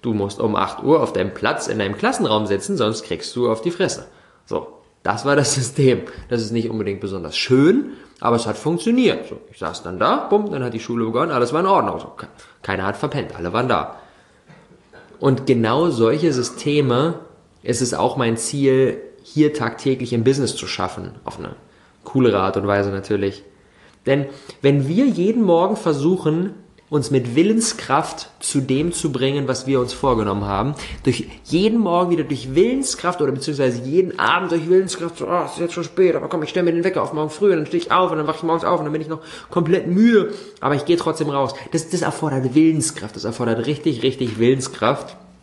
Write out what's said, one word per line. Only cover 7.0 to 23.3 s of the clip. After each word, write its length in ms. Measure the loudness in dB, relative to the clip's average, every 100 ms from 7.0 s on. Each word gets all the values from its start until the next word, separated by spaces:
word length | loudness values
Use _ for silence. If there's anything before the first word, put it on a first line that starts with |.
besonders 360 | -6 -8 -8 -6
schön, 540 | 2 4 6 4 0 -10 -20 _
aber 180 | 0 2
es 100 | 0
hat 100 | -4
funktioniert. 720 | -2 -2 0 4 4 2 -6
So, 80 | -14 -16
ich 80 | -10
saß 240 | -8 -8
dann 160 | -10 -2
da, 260 | 0 0 2
bumm, 220 | 2 2
dann 140 | -4
hat 100 | -4
die 60 | -6
Schule 260 | -4 -2 0
begonnen, 260 | 0 0
alles 220 | 0 0
war 60 | 2
in 80 | 4
Ordnung. 320 | 4 2 -4
So, 80 | -10
ke-, 200 | -16 -18 -20 -20 _
keiner 240 | -6 -4 -2
hat 100 | -4
verpennt, 380 | -4 -4 -8 -6
alle 180 | -2
waren 160 | 0 2
da. 280 | 0 -2 -12 -20 _ _ _ _ -20 _ -20 _ -20 -20 -2
Und 260 | 0 2 2
genau 460 | 2 2 2 0
solche 420 | 2 2 4 2
Systeme 840 | 0 -4 -4 0 2 2 2 0 -2 -12 -20 _ _
ist 220 | -4 -2
es 100 | -2
auch 240 | 0 0 2
mein 200 | 0 0
Ziel, 600 | -4 0 2 4 2 0 -12 -20
hier 320 | -8 2 2
tagtäglich 600 | 2 -4 -2 -2 -2 -2
im 100 | 2
Business 320 | 2 2 0 -4
zu 100 | -8
schaffen, 460 | -6 -6 -6 -14 -12
auf 140 | -14 -10
eine 180 | -12 -14 -20 _ _ _
coolere 360 | -4 4 4 4
Art 180 | 2 0
und 80 | 0
Weise 240 | 2 0
natürlich. 540 | -4 -4 -2 -2